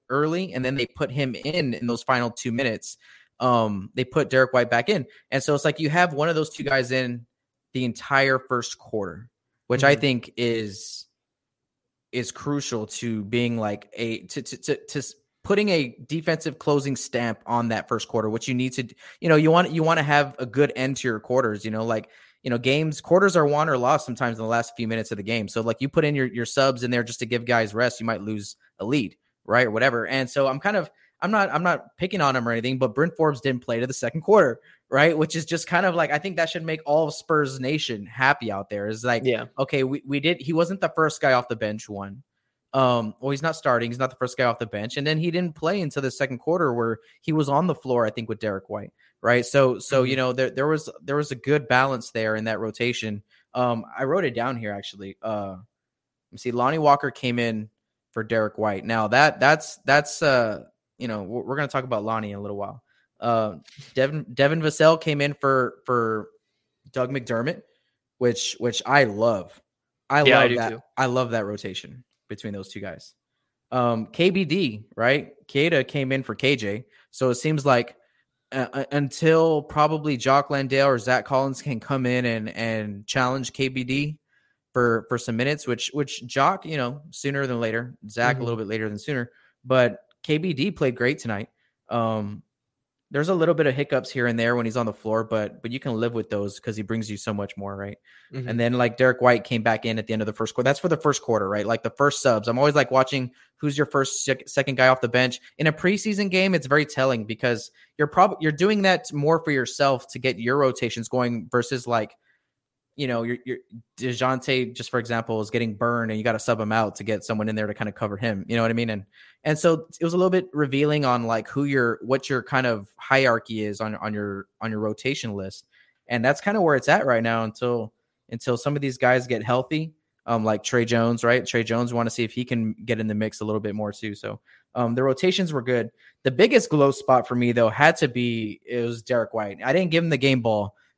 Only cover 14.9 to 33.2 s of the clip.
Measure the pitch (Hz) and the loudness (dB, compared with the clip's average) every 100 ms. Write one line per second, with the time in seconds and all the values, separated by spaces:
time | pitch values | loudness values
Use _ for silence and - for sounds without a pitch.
14.9 | 147 127 - _ _ - 196 208 170 131 | -8 -8 -12 _ _ 0 0 2 0 0
15.9 | - 123 160 160 160 160 - - 147 135 | -6 -8 -6 -2 -2 -4 -4 0 0 0
16.9 | 135 - 120 120 107 - 120 117 110 - | -4 -4 -2 -2 -4 -2 -2 0 -2 -2
17.9 | 113 - 120 107 113 - 127 127 131 127 | -4 -2 -2 -2 -4 -4 -2 -2 -4 -8
18.9 | - - - 170 156 156 170 180 160 156 | -10 -20 -6 4 6 6 6 4 0 2
19.9 | 165 147 147 139 - 127 123 143 117 131 | 2 4 4 2 -2 -6 2 2 2 -2
20.9 | 135 131 107 - 123 120 104 110 110 113 | -2 -4 -4 0 0 2 -2 -4 -4 -2
21.9 | 110 107 _ _ _ 131 120 123 143 156 | -2 -4 _ _ _ -4 0 2 2 0
22.9 | 147 - 175 196 175 147 147 160 131 120 | -4 2 4 6 4 2 2 2 2 2
23.9 | 151 - 117 123 110 113 117 113 - 113 | 2 0 -4 -4 -2 0 0 -2 -4 -4
24.9 | 113 110 107 98 117 101 117 113 113 135 | -4 -4 -6 -4 -4 -2 -2 -2 -2 -2
25.9 | - 151 147 127 113 117 - 135 123 123 | 0 0 0 -2 -4 -4 2 2 2 -2
26.9 | 123 113 120 117 120 117 120 110 104 123 | -2 -2 -6 -4 -4 2 2 2 0 -2
27.9 | - 113 107 101 107 101 - _ _ 101 | 0 -4 -4 -4 -6 -8 -14 _ _ -2
28.9 | 147 98 - _ _ - 113 123 107 135 | -2 -2 -8 _ _ 0 2 2 2 0
29.9 | 117 95 135 127 - 135 135 202 208 156 | 0 -2 -2 -2 0 0 0 -2 -2 -4
30.9 | _ _ _ 180 214 196 143 180 160 - | _ _ _ -2 0 2 0 0 0 -4
31.9 | _ 185 202 143 131 117 117 120 131 127 | _ -4 2 2 2 0 0 0 0 0
32.9 | 107 165 165 | 2 0 2